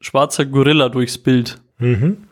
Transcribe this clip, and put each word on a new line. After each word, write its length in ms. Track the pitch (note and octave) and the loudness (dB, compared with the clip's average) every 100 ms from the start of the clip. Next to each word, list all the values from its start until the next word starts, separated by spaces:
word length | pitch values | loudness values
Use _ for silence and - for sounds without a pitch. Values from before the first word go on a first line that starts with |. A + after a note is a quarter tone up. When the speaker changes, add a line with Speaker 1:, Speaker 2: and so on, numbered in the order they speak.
Speaker 1:
schwarzer 440 | - C3+ D3 - C#3 | -4 0 0 -2 -2
Gorilla 440 | C3+ C3+ D#3 B2+ | 2 4 4 2
durchs 280 | B2+ A#2+ - | -2 -4 -4
Bild. 440 | - B2+ A#2+ - _ - | 0 0 0 -8 _ -6
Speaker 2:
Mhm. 500 | A#2+ A2 D3 G#3+ - | -2 0 0 -4 -10